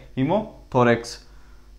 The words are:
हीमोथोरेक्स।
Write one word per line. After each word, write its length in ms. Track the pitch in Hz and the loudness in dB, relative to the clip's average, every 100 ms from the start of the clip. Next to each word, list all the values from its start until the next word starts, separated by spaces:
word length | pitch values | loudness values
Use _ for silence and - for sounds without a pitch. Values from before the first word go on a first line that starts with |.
| - - | -12 -4
हीमोथोरेक्स। 1120 | 139 202 214 - - 131 120 117 - - - - - - - | -2 -2 -4 -12 -4 2 2 2 -2 -16 -20 -20 -20 -20 -20